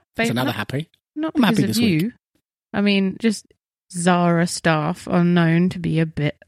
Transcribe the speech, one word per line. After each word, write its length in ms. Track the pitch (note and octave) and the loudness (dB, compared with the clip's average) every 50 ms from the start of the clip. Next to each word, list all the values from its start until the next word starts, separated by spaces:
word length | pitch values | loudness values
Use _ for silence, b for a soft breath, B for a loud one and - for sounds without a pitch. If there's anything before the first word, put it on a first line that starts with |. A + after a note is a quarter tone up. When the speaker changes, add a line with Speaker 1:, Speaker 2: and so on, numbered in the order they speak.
| _ _ _ | _ _ _
Speaker 1:
That's 140 | - A3+ A3+ | -4 -2 -2
Speaker 2:
ba-, 20 | |
Speaker 1:
another 160 | A2+ B2 C3 | -2 -2 -2
Speaker 2:
not, 80 | C3 - | -2 -4
Speaker 1:
happy. 340 | G#2 G#2 - B2+ C#3+ D#3+ - _ _ _ _ - | -6 -6 -6 -6 -8 -8 -10 _ _ _ _ -8
Speaker 2:
not 180 | D4+ D#4 D#4+ - | -6 -6 -2 0
Speaker 1:
I'm 80 | D4+ A3+ | 2 2
happy 120 | F#3 - | 2 2
Speaker 2:
because 60 | - G3+ | 2 0
of 120 | - - | 0 0
Speaker 1:
this 40 | A3+ | 0
week. 220 | A#3 G#3+ E3 D3+ | 0 0 0 0
Speaker 2:
you. 120 | F#3 A#3+ - _ _ _ _ _ _ _ _ _ _ _ - | -2 -4 -6 _ _ _ _ _ _ _ _ _ _ _ -4
I 80 | G3 | -2
mean, 360 | G3+ G#3 G3 G3 F#3+ F#3+ - - | 0 2 2 2 0 -2 -2 -2
just 260 | A3+ A3+ G3+ - - _ _ _ _ _ _ _ _ - F3+ | -2 -2 -2 -4 -8 _ _ _ _ _ _ _ _ -10 -8
Zara 540 | F3 E3+ F3+ F3 F3 F3 E3+ E3+ E3 F3 | 0 2 2 4 4 4 2 2 2 0
staff 600 | E3+ - - - E3+ D#3 D3+ D3+ D#3+ F3 - - | -2 -4 -2 -2 0 0 0 -2 -4 -6 -8 -4
are 160 | - F#3 F3 F3 | -2 0 2 2
known 460 | F3 F3 F3 E3+ D#3+ E3 E3+ F3+ F#3+ | 4 4 4 4 4 4 2 2 0
to 80 | - F3+ | -2 -4
be 200 | E3+ D#3+ D#3 D#3+ | -4 -2 0 0
a 80 | E3 | -2
bit 280 | D#3 - D#3 D3 D3+ - _ - | -2 -2 -4 -4 -4 -4 _ -10